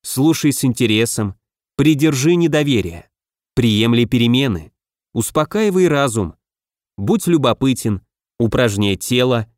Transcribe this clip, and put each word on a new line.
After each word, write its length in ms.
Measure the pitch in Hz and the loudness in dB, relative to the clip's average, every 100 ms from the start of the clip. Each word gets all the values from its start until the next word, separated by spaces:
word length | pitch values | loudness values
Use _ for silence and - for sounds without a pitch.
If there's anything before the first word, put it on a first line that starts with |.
Слушай 500 | - 127 151 160 151 | -8 -2 0 2 0
с 120 | 131 | 0
интересом. 720 | 135 117 117 107 117 - 104 - _ _ _ - | -2 0 0 2 0 -2 -6 -8 _ _ _ 0
Придержи 580 | 151 147 156 135 147 | 0 2 0 0 0
недоверие. 720 | 175 165 151 147 117 87 82 - _ _ _ _ | 2 2 0 0 -2 -2 -12 -20 _ _ _ _
Приемли 500 | - 117 107 117 120 | 0 2 2 2 2
перемены. 680 | 117 123 117 127 135 90 78 _ _ _ _ | 0 0 2 2 0 -4 -10 _ _ _ _
Успокаивай 720 | - - 156 151 208 214 185 180 | -8 -4 -4 -2 -2 0 2 2
разум. 480 | 143 139 110 87 - _ _ _ _ _ - | 2 0 -2 -6 -8 _ _ _ _ _ -8
Будь 320 | 101 220 - | -2 0 2
любопытен. 760 | 165 135 107 135 123 117 101 _ _ _ _ | 2 2 0 0 0 -2 -4 _ _ _ _
Упражняй 560 | 117 - 120 101 101 95 | -2 2 0 2 0 -2
тело. 500 | - 123 127 117 110 | -2 0 0 0 -4